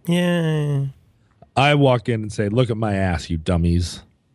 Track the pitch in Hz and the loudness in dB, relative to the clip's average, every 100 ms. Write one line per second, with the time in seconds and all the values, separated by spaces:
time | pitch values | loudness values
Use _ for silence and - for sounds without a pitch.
0 | - 175 175 175 160 156 147 139 139 - | -2 -2 0 0 -2 -2 -2 -2 -4 -10
1 | _ _ _ _ - 123 143 147 139 120 | _ _ _ _ -6 2 4 6 4 2
2 | 123 113 107 110 104 113 117 110 110 98 | 0 -4 -4 -4 -2 0 0 -2 -2 0
3 | 95 80 - 82 80 87 85 87 85 - | 0 -2 -4 -6 -2 0 2 0 -2 -8
4 | - _ _ | -18 _ _